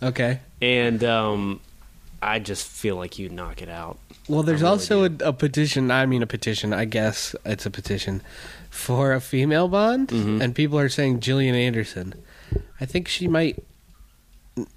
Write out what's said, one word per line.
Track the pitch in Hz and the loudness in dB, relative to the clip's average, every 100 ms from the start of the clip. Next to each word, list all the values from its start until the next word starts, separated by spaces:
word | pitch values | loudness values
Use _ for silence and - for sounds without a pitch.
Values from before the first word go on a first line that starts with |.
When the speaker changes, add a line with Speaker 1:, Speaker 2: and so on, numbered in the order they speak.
Speaker 1:
Okay. | 127 127 120 131 - - | -2 0 0 -2 -6 -2
Speaker 2:
And, | 123 123 120 113 | 2 4 2 2
um, | 117 113 107 104 101 92 - - - - - - | 2 2 2 0 -2 -6 -12 -20 -20 -20 -18 -6
I | 104 110 | -2 -2
just | 104 98 - | -4 -8 -8
feel | - 110 92 | -6 -4 -4
like | 90 - | -6 -10
you'd | 95 | -10
knock | 87 87 - | -10 -10 -10
it | 87 | -12
out. | 170 165 - - - - | -12 -12 -14 -18 -14 -2
Speaker 1:
Well, | 151 | 0
there's | 156 151 | 2 2
Speaker 2:
I | 170 | 4
really | |
Speaker 1:
also | 202 190 208 185 | 2 2 2 2
Speaker 2:
do. | 151 | 2
Speaker 1:
a, | 151 | -2
a | |
petition, | 135 147 143 151 139 131 | 0 0 2 0 2 4
I | 131 131 | 4 4
mean | 127 | 2
a | 113 | 0
petition, | 117 - 107 107 | -4 -4 -2 0
I | 101 | 0
guess | 110 113 110 101 - - | 0 0 0 -2 -6 -8
it's | - 107 - | -6 -4 -6
a | |
petition, | 98 - 98 - 95 - - - - - | -8 -4 -4 -2 -6 -8 -16 -18 -18 -16
for | - - 127 135 | -8 -2 2 2
a | 131 | 2
female | - 131 139 151 180 | 0 0 4 4 4
Bond, | 196 220 254 269 | 4 4 2 0
Speaker 2:
Mm-hmm. | 117 104 107 | 0 2 2
Speaker 1:
and | 123 | 0
people | 123 151 147 | 2 2 2
are | 139 | 2
saying | 139 139 120 | 2 2 2
Gillian | 113 135 131 123 | 2 2 4 4
Anderson. | 123 113 104 92 90 - - - - - - - | 2 0 -2 -6 -10 -12 -18 -18 -4 -4 -4 -10
I | 131 | -4
think | 180 175 | -4 -2
she | - 180 | -2 2
might, | 160 165 - - - - - - _ _ - - - - | 2 2 -2 -10 -20 -20 -20 -20 _ _ -20 -14 -10 -10